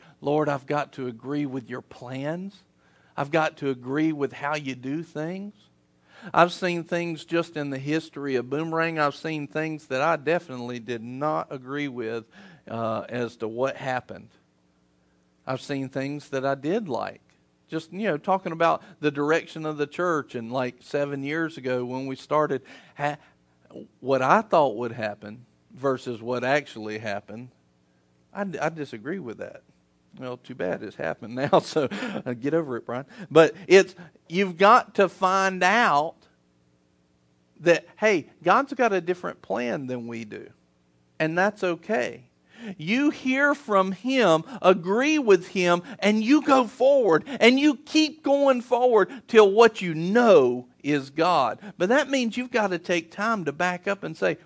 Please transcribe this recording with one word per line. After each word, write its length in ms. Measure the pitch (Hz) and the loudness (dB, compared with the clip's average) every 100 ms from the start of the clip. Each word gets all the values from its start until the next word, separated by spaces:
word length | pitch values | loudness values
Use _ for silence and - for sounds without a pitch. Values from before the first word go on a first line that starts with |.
| - _ | -20 _
Lord, 260 | 143 151 147 | -2 0 0
I've 180 | 139 131 | -2 -4
got 280 | 147 135 | -4 -4
to 140 | - 127 | -8 -10
agree 380 | 110 127 147 143 | -8 -6 -4 -4
with 240 | 131 113 | -6 -10
your 120 | 123 | -14
plans. 760 | - - 123 131 147 170 196 - _ _ _ _ _ - | -14 -18 -12 -8 -6 -6 -10 -16 _ _ _ _ _ -8
I've 140 | 139 | -2
got 260 | 160 156 - | 0 0 -2
to 120 | 143 | -4
agree 440 | 123 123 143 160 | -4 -4 0 0
with 200 | 147 135 | 0 -6
how 220 | 123 147 151 | -4 -4 -4
you 200 | 135 127 | -6 -8
do 280 | 131 156 | -8 -8
things. 500 | 165 151 160 190 208 - _ _ _ _ _ - 202 | -8 -10 -8 -8 -12 -16 _ _ _ _ _ -20 -2
I've 200 | - 175 | 2 2
seen 320 | - 185 170 165 | 2 -4 -4 -4
things 400 | 170 170 156 - | -4 -4 -8 -2
just 320 | 170 170 156 | -2 -2 -6
in 120 | 143 | -6
the 80 | 135 | -6
history 580 | 143 156 160 143 139 127 | -2 -4 -4 -10 -2 -2
of 140 | 123 | -2
Boomerang. 480 | 143 165 165 165 160 | -6 -4 -2 -2 0
I've 180 | 147 - | 0 -2
seen 320 | 165 156 143 | -8 -6 -6
things 400 | 156 160 151 - | -6 -6 -8 -6
that 140 | 131 | -2
I 140 | 156 156 | 0 0
definitely 640 | 139 170 170 127 120 123 | 0 -2 -4 -12 -10 -10
did 240 | 113 117 | -8 -8
not 440 | 120 131 151 160 - | -8 -6 -4 -4 -6
agree 380 | 143 127 143 143 | -12 -10 -8 -8
with, 340 | 120 110 117 113 - - - - | -8 -8 -8 -12 -20 -20 -20 -12
uh, 340 | 113 113 110 - | -6 -4 -4 -6
as 260 | 120 117 - | -6 -6 -6
to 100 | 110 | -8
what 280 | 117 135 - | -4 -4 -4
happened. 540 | 135 127 - 92 113 _ _ _ _ _ _ _ _ _ _ _ - | -6 -6 -8 -18 -18 _ _ _ _ _ _ _ _ _ _ _ -8
I've 160 | 131 | -8
seen 280 | - 139 131 | -6 -8 -6
things 400 | 135 139 147 - | -8 -8 -10 -8
that 160 | 135 139 | -6 -4
I 100 | 139 | -4
did 320 | 147 220 185 | -4 -4 -4
like. 320 | 107 98 - _ _ _ _ - | -6 -6 -12 _ _ _ _ -12
Just, 240 | 160 160 | -10 -10
you 160 | 185 214 | -6 -4
know, 100 | 175 | -4
talking 360 | 202 190 180 | -2 -2 -2
about 280 | 165 165 160 - - | 0 0 0 -6 -4
the 100 | 147 | -4
direction 540 | 143 147 160 - 160 156 | -2 0 0 -2 -10 -8
of 120 | 151 | -6
the 100 | 143 | -6
church 480 | - 180 156 - 123 | -2 -2 -2 -4 -10
and, 160 | 113 | -6
like, 240 | 131 123 - | -4 -6 -8
seven 420 | - 143 143 139 | -6 -4 -4 -6
years 360 | 135 160 160 143 | -6 -4 -6 -6
ago 260 | 127 127 | -4 -4
when 240 | 123 127 135 | -4 -6 -8
we 80 | 131 | -10
started, 460 | - 151 147 131 - - - - | -2 0 0 -2 -6 -20 -20 -6
ha-, 200 | 147 147 _ _ _ _ _ - - _ | -6 -6 _ _ _ _ _ -20 -20 _
what 220 | 123 131 | -2 2
I 200 | 131 202 | 4 4
thought 360 | 214 175 139 110 | 4 4 4 0
would 160 | 120 | -6
happen 520 | 117 107 104 104 117 - _ _ | -6 -6 -8 -14 -16 -20 _ _
versus 480 | 127 135 127 127 110 | -4 -2 -2 -6 -8
what 220 | 117 123 | -6 -4
actually 560 | 127 147 135 110 107 107 | 0 0 -2 -12 -10 -8
happened, 500 | 110 101 - 110 123 _ _ _ _ _ _ _ _ | -6 -8 -10 -16 -16 _ _ _ _ _ _ _ _
I, 120 | 202 202 - | -10 -8 -4
I 80 | 156 | -6
disagree 500 | 165 139 113 127 196 | -6 -12 -10 -10 -10
with 200 | 123 - | -10 -12
that. 240 | 92 - _ _ _ _ _ - | -12 -14 _ _ _ _ _ -14
Well, 200 | 127 123 | -12 -12
too 180 | - 127 | -14 -8
bad 260 | 180 - | -6 -6
it's 140 | 101 - | -8 -8
happened 400 | 80 - 107 123 | -8 -6 -10 -6
now, 240 | 143 180 | 2 2
<laughs> 40 | |
so, 260 | - - 127 - 240 110 131 | 2 -4 -4 -6 -8 -8 -8
uh, 80 | |
get 200 | 120 139 | -6 -2
over 240 | 160 147 113 | -2 -4 -8
it, 80 | - | -8
Brian. 200 | 123 - - 180 | -10 -10 -18 2
But 240 | 147 156 - - | 6 6 2 6
it's, 260 | 190 190 - 170 _ - | 6 6 -6 -20 _ -6
you've 280 | 180 190 165 | -2 -2 4
got 380 | 196 240 - - | 6 6 4 0
to 140 | 185 | 0
find 520 | - 190 190 190 185 | 2 0 2 0 2
out 540 | 180 226 220 147 160 - _ _ _ _ _ _ _ _ _ _ _ _ _ _ | 2 4 2 2 0 -8 _ _ _ _ _ _ _ _ _ _ _ _ _ _
that, 260 | 165 - - - | 4 4 2 -2
hey, 320 | 214 175 - _ | 0 0 -2 _
God's 320 | 170 226 277 | 2 4 2
got 200 | 262 233 | 0 0
a 80 | 190 | 0
different 400 | 170 175 180 - | -2 -6 -6 -12
plan 460 | - 196 120 170 127 | -8 -6 -4 -4 -4
than 200 | 123 117 | -8 -8
we 160 | 117 | -10
do, 260 | 107 101 - _ _ _ _ _ _ - | -12 -14 -16 _ _ _ _ _ _ -4
and 180 | 156 170 | -2 0
that's 260 | 202 208 | -2 0
okay. 640 | 180 165 - 240 226 127 - _ _ 226 226 185 | -4 -4 -4 -4 -4 -8 -20 _ _ -18 -16 -10
You 320 | 156 247 294 | -2 2 0
hear 440 | - 262 269 285 | 0 -2 2 2
from 380 | 294 - 196 190 | 0 2 2 2
him, 540 | 185 254 262 196 160 - 214 | -2 -2 2 4 4 0 2
agree 580 | 180 180 175 220 294 311 | 4 4 2 0 2 2
with 300 | 226 180 156 | 6 4 4
him, 340 | 196 175 175 - - | 0 2 2 0 -2
and 240 | 202 214 | 2 2
you 180 | 220 302 | 4 4
go 220 | 269 262 226 | 6 4 4
forward, 600 | - 262 277 202 160 269 | 2 4 6 4 2 0
and 320 | 247 226 269 | 4 6 6
you 160 | 302 233 | 2 0
keep 480 | - 311 311 214 | 0 2 2 -2
going 380 | 285 277 277 247 | 0 4 4 2
forward 500 | - 240 254 220 185 262 - | 0 2 4 6 4 -2 4
till 240 | 220 202 | 6 8
what 300 | 208 226 226 | 8 6 6
you 120 | 180 | -4
know 760 | 156 175 226 233 170 127 123 123 _ | -2 2 4 8 8 8 0 -8 _
is 280 | 139 147 131 | -2 -2 -2
God. 500 | 143 170 160 117 104 202 - | 0 2 2 0 -2 -12 -4
But 120 | 185 | 2
that 200 | 277 262 | 2 2
means 280 | 269 233 247 | -2 -2 -4
you've 140 | 247 | -4
got 160 | 233 202 | -2 -2
to 120 | 175 | -4
take 320 | 180 175 165 | -2 -2 -4
time 320 | - 220 220 151 | -6 -2 -2 -4
to 60 | |
back 340 | 147 180 175 202 | -2 -4 -2 -6
up 180 | 196 160 | -6 -8
and 100 | 160 | -4
say, 220 | 185 151 | -2 -4